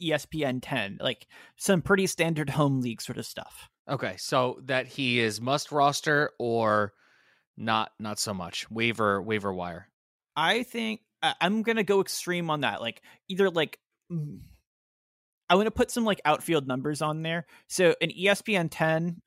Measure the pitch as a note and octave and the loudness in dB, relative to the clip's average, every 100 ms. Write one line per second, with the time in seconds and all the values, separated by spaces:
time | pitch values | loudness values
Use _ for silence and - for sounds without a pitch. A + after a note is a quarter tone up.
0 | E3 D3+ - D#3 C#3 B2+ - C3 G2+ F#2+ | -2 -2 -4 -4 -2 -2 -4 -4 -4 -4
1 | C3 A#2 - - - _ - F3+ - G3 | -6 -6 -12 -20 -20 _ 2 2 4 2
2 | F#3 - E3 D#3 C#3+ C3+ C#3+ C3 A#2+ A2 | 2 0 0 0 -2 0 2 2 -2 -6
3 | - A2+ - - - - - _ - C3+ | -10 -10 -12 -14 -16 -20 -20 _ -8 -6
4 | A2 - - C#3 B2+ - C3 C3 B2 - | -6 -8 -2 0 0 -4 -4 -4 -4 -4
5 | C3 A#2+ A2+ G#2 A#2+ C#3+ - D3 C#3+ C#3 | 0 2 0 -2 -2 -2 -2 2 2 2
6 | D#3 D3 D3+ - A#2+ A#2 A2 G#2+ G2+ - | 0 0 0 -2 -2 2 4 2 2 -6
7 | _ _ _ _ _ - A2 A2 G#2+ - | _ _ _ _ _ -8 -2 0 -2 -8
8 | G#2+ G#2+ - F#2+ E2+ - - A2+ A#2 A2 | -8 -6 -6 -6 -8 -10 -10 -2 -2 2
9 | G#2+ G2 F#2 G#2+ G2 F2+ F2 E2+ - _ | 2 2 0 -2 -2 -6 -8 -10 -16 _
10 | _ _ _ D3 E3 A3+ A#3+ A#3 A3 G#3+ | _ _ _ 4 6 6 -2 -4 -6 -6
11 | _ _ D#3 - F3 A3 G#3+ A3+ G#3 G3 | _ _ -2 2 2 2 2 2 4 4
12 | F#3 - - F3 E3 D3+ B2 G2+ A#2 - | 2 -4 -2 -2 0 0 0 -2 -6 -8
13 | - - - F#3+ F#3+ E3 D3 - _ _ | -16 -20 -6 2 2 4 0 -4 _ _
14 | _ E3+ D3 G2 - - _ _ _ _ | _ -8 -6 -10 -18 -20 _ _ _ _
15 | _ _ _ _ - F3+ A3 A3+ A#3 B3 | _ _ _ _ 2 4 4 0 0 2
16 | A3 F#3+ D3+ D#3 - D#3+ C3 B2+ D3 D3 | 0 2 2 0 2 0 0 -2 -2 -4
17 | D#3 D#3 D#3+ E3+ - - _ - F3 - | -4 -4 -4 -6 -8 -18 _ 2 4 4
18 | E3+ - F#3+ G3 - G3 D#3+ - D#3+ D#3+ | -2 0 0 2 0 0 0 0 0 2
19 | F3 E3+ | 0 -6